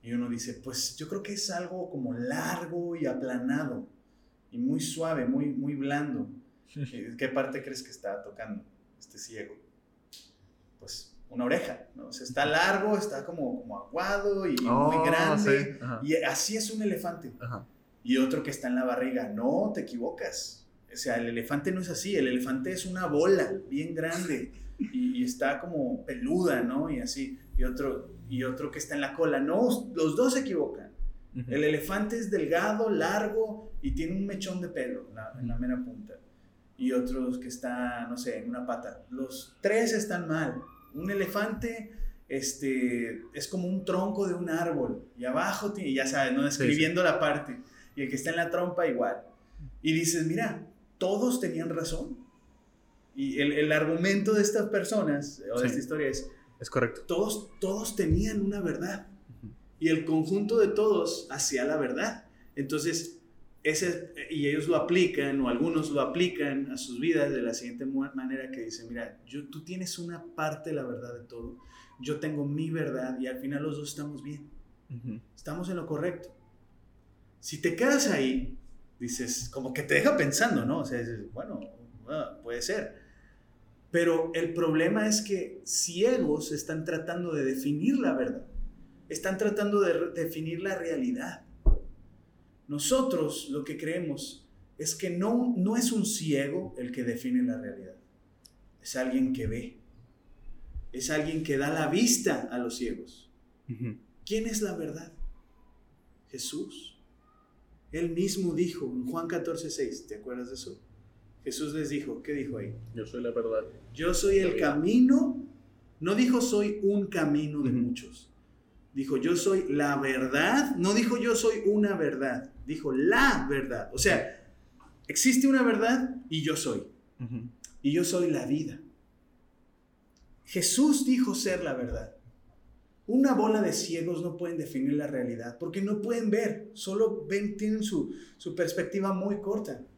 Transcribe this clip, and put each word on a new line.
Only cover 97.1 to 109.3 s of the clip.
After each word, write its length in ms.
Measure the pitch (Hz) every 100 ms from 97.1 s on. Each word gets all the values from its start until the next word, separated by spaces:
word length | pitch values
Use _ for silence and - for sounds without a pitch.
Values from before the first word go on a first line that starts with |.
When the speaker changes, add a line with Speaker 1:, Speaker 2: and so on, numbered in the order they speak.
| 113 127 123
Speaker 1:
la 180 | 123 113
realidad. 360 | 104 98 95 92 _ _ _ _ _ _ - _
Es 140 | - 131
alguien 380 | 127 135 131
que 140 | - 110
ve. 300 | 247 - - - - - _ - - - - - - -
Es 180 | 127 135
alguien 340 | 151 151 160
que 140 | - 135
da 160 | 143
la 140 | 160 147
vista 600 | 175 240 - 190 131 -
a 60 | 123
los 180 | 123 -
ciegos. 540 | 120 - - - - _ _ _ -
Speaker 2:
Ujú. 280 | 110 117 - _ - -
Speaker 1:
¿Quién 200 | 220 226
es 140 | 214
la 140 | 202 165
verdad? 360 | 151 160 165 - - - _ _ - _ _ _ _ _ _
Jesús. 640 | 131 - 151 196 - - - _ _ _ _ _ _ _ - _
Él 200 | 156 170
mismo 420 | 165 190 190 175
dijo 320 | 156 175 - 127
en 220 | 127 127
Juan 200 | 165
catorce 440 | 165